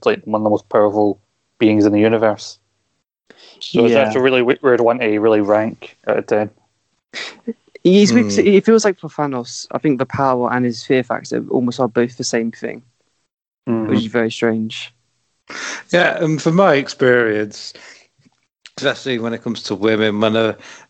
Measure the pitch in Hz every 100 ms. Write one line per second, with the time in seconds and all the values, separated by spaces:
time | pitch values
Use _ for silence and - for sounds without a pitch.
0 | 117 95 107 107 107 101 - 117 104 107
1 | 104 98 _ _ _ _ 110 107 104 104
2 | 110 110 110 101 - - _ _ _ _
3 | _ _ _ - - _ - 117 117 117
4 | 120 131 131 127 120 - 139 120 117 120
5 | 113 107 110 107 101 107 110 - - _
6 | 110 110 - 104 107 - _ _ _ _
7 | _ - - - - - _ - 170 196
8 | 208 233 214 202 196 196 220 226 208 185
9 | 160 - 147 127 123 - - 139 160 127
10 | 131 - 135 127 120 123 123 113 - 127
11 | 123 - - 120 - 131 123 123 123 120
12 | 120 123 127 117 113 - 117 120 _ _
13 | _ _ _ _ _ _ - 113 110 127
14 | 113 120 113 - 117 110 110 - - _
15 | _ _ _ _ - - - - - 175
16 | 160 - 160 151 165 170 196 139 131 -
17 | 127 123 113 104 104 - - - - -
18 | _ _ _ _ _ _ - - 135 117
19 | 135 120 117 113 120 107 - 95 110 107
20 | 110 104 110 110 110 101 - -